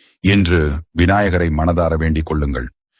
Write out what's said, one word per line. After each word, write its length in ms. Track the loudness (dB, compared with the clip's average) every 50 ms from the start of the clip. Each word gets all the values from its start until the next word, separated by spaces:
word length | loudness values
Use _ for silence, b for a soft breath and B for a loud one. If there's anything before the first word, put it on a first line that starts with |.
| b b b b
என்று 600 | b 2 2 2 2 2 2 2 2 0 -2 -4 -8 _
விநாயகரை 560 | -2 0 2 2 2 2 2 0 0 0 0 0
மனதார 480 | 0 0 0 0 0 0 0 0 0
வேண்டிக் 300 | -2 -2 -2 -2 -2 -2
கொள்ளுங்கள். 420 | -2 -2 -2 -2 -2 -4 -6 -8 -10 _ _ _ _ b